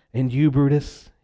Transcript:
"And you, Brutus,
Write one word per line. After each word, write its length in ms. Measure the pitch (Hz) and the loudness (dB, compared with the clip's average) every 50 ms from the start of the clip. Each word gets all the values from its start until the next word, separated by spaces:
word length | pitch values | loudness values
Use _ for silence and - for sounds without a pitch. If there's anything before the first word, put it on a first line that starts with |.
| _ _ | _ _
"And 200 | - 120 127 127 | -6 -6 -4 -4
you, 180 | 123 139 156 151 | -2 0 0 2
Brutus, 600 | 127 147 143 139 147 147 139 - - - - - _ _ | 2 2 2 2 0 0 -2 -6 -18 -20 -20 -20 _ _